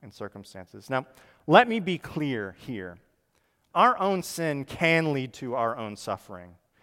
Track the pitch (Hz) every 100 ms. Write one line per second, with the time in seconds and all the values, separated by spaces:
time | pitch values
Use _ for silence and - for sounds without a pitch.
0 | 101 - 104 101 95 95 90 104 - 131
1 | - - - _ - 190 240 226 180 170
2 | - - 147 123 98 92 - 117 92 87
3 | _ _ _ _ _ _ _ - 226 254
4 | 190 190 170 - 165 143 135 - 165 165
5 | 160 139 131 - 127 123 113 120 107 104
6 | - 98 - 92 87 87 _ _